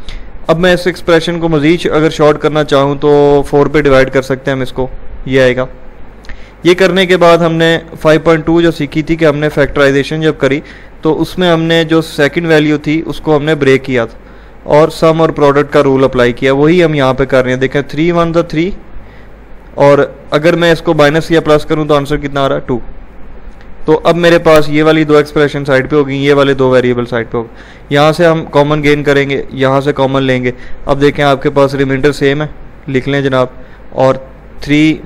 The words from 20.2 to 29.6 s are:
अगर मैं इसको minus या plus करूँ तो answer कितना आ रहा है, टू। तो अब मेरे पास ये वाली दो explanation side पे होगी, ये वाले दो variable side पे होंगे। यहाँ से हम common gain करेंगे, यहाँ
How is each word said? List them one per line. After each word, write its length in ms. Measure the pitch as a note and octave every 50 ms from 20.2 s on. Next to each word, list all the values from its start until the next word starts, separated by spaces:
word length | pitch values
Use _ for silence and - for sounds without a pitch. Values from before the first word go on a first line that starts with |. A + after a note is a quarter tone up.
| - - -
अगर 240 | D3 D3+ F3 E3+
मैं 160 | E3 E3+ E3+ E3
इसको 220 | D#3 - E3+ E3
minus 380 | D3+ D3 C#3+ D3 E3 D#3 - E3
या 80 | D#3+
plus 240 | D3+ D#3 D3+ D3+ -
करूँ 240 | - D#3 D#3 D3+ D3
तो 60 | D3+
answer 220 | C#3+ C#3 C#3 D3+
कितना 240 | C#3+ C#3+ C#3 C#3 C#3
आ 60 | C#3
रहा 120 | C3+ C#3 D3
है, 80 | -
टू। 140 | - C3 A2+ - - - - - - - - - - - - - - - - - - - - -
तो 80 | - D#3
अब 200 | - - - E3
मेरे 240 | E3+ F3 E3+ E3+ E3
पास 300 | E3+ E3 D#3 D3+ D3 D3
ये 140 | D3 D3+ D#3
वाली 220 | D#3 D#3+ D#3+ D#3
दो 140 | D3 D3 D3
explanation 460 | C#3+ D3 - D#3 D3 C#3 C3+ C#3+ C#3+
side 240 | D3 C3+ C3 C3 B2+
पे 80 | D#3
होगी, 200 | D3+ C#3 C3+ C#3
ये 160 | C#3 C#3 C#3+ C#3+
वाले 220 | C#3 C#3 C#3 C#3
दो 160 | C3 C3 B2+
variable 340 | B2+ B2+ A#2+ B2 B2 A#2+ A#2+
side 220 | A#2+ B2+ A#2 A2+
पे 120 | A2+ - A#2+
होंगे। 560 | A2+ A2 - - - - - - - - C#3+
यहाँ 180 | C#3+ D3 D#3 D3+
से 120 | - F3
हम 180 | E3 D#3+ D#3+ D#3
common 380 | - - C#3+ C#3+ D3 D3+ D#3 D3
gain 200 | C#3+ D3 D3 C#3
करेंगे, 400 | D3 C#3 C#3 C#3 C#3 C#3 B2+ - - -
यहाँ 260 | C3+